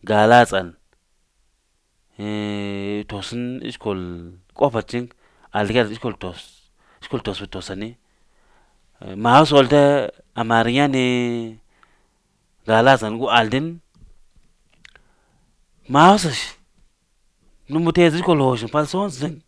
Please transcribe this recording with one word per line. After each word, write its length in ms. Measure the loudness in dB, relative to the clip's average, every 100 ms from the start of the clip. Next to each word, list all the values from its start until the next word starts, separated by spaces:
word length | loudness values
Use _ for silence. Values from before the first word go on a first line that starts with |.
ጋላ 300 | 0 2 6 6
ጸን፣ 240 | 6 0 -6 -16 _ _ _ _ _ _ _ _ _ _ _ _ _ -12
እ፣ 80 | -8 -6 -6 -6 -8 -8 -6 -8 -8
ቶስን 380 | -12 -10 -10 -10 -10
እሽኮል 380 | -12 -10 -8 -6 -8 -12 -16 -20 _ -2
ቆፈችንግ፣ 520 | -2 -2 -6 -10 -10 _ _ _ _
አልከለት 380 | -4 -2 0 -2
እሽኮል 240 | -4 -10 -10
ቶስ፣ 260 | -14 -14 -20 _ _ _ _ _
እሽኮል 200 | -10 -8
ቶስ 160 | -8 -10
ብትወሰኒ፣ 440 | -12 -14 -12 -12 -12 -16 _ _ _ _ _ _ _ _ _ _
እ፣ 140 | -16 -4
ማውስ 340 | 4 6 6
ወልተ 240 | 4 4 4 4 2 -4 _ _ -8
አማርኛ 420 | 0 2 2 0 0
ኔ 120 | 0 0 -2 -4 -6 -10 -16 _ _ _ _ _ _ _ _ _ _ 0
ጋላ 200 | 2 4 4
ጸን 180 | 0
ጉ 100 | -6 0
አልድን፣ 380 | 2 2 -2 -6 -12 _ _ -20 -20 _ _ _ _ _ _ -20 _ _ _ _ _ _ _ _ _ 0
ማውሰሽ 500 | 4 6 6 0 -6 -10 -16 _ _ _ _ _ _ _ _ _ _ -6
ኑሙቴ 280 | -2 0 4 4
ዝሽ 140 | 4
ኮል 160 | 0 2
ሆሽን 280 | 2 0 -2
ፓልሶን 400 | -2 -2 -4 -6
ዝን፣ 220 | -6 -10 -10